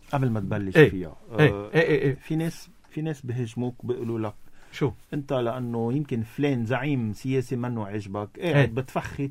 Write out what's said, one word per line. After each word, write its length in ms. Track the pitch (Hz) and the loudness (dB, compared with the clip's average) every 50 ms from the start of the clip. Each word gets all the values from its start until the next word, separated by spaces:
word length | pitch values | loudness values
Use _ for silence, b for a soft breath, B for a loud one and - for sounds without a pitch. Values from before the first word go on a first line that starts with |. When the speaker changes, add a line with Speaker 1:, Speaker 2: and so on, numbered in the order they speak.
| - - - | -6 -4 -2
Speaker 1:
قبل 160 | 135 131 123 | 0 2 2
ما 100 | 110 110 | 0 0
تبلش 380 | 98 98 107 101 101 95 90 | -2 -2 -2 -2 -2 6 10
Speaker 2:
إيه. 120 | 165 147 104 | 10 10 10
Speaker 1:
فيها، 260 | 95 92 87 78 - - - - 120 110 | 8 2 -4 -8 -10 -14 -14 -2 4 4
Speaker 2:
إيه. 100 | 151 123 | 4 4
Speaker 1:
آه، 200 | 101 101 101 107 - | 4 0 -4 0 2
Speaker 2:
إيه، 60 | 156 | 2
إيه، 200 | - - 156 131 | 4 4 4 4
إيه. 160 | - 143 131 - - | 2 0 -2 -2 -4
Speaker 1:
في 120 | - 160 | -4 -2
ناس، 340 | 156 165 165 - - - - - - - - | -2 -2 -4 -6 -10 -16 -20 -20 -20 -20 -12
في 100 | - 156 | -8 -6
ناس 200 | 156 160 151 - | -4 -4 -6 -6
بهجموك، 540 | - 120 117 127 123 113 113 120 123 123 123 - - | -6 -6 -4 -4 -4 -4 -4 -4 -4 -4 -6 -6 -6
بيقولوا 360 | 113 123 123 117 113 117 113 | -6 -4 -4 -4 -4 -2 -2
لك: 140 | 110 104 - - - - b b b b | -4 -4 -6 -10 -16 -18 b b b b
Speaker 2:
شو؟ 200 | - - 156 123 - - - - 160 | -4 -2 -2 -2 -2 -6 -10 -8 -8
Speaker 1:
"أنت 200 | 147 135 - 147 | -6 -4 -2 -2
لأنه 600 | 127 120 113 123 127 123 120 117 117 113 117 127 | 0 0 0 -2 -4 -4 -4 -2 -2 -2 0 0
يمكن 300 | 151 147 - 131 113 113 - - | -2 -2 -2 -4 -4 -4 -4 -2
فلان 280 | - 143 143 135 120 117 | 0 0 2 2 0 0
زعيم 480 | 107 127 120 131 151 143 127 113 107 98 | 0 -2 -2 0 0 0 0 -2 -2 -4
سياسي 420 | - - 131 131 135 127 - 135 | -4 -4 0 0 0 0 -2 -4
منه 320 | 120 123 123 120 113 104 | -4 -4 -4 -4 -4 -6
عجبك، 420 | 98 104 107 95 98 98 104 104 101 - - | -4 -6 -6 -6 -6 -6 -6 -6 -8 -8 -4
قاعد 160 | 190 170 143 | -2 2 4
Speaker 2:
إيه. 100 | 143 135 | 4 4
Speaker 1:
بتفخت 640 | 110 113 131 131 - - 170 - - - - 139 139 | 4 2 -4 -6 -4 -4 -4 -4 -4 -6 -6 -6 -6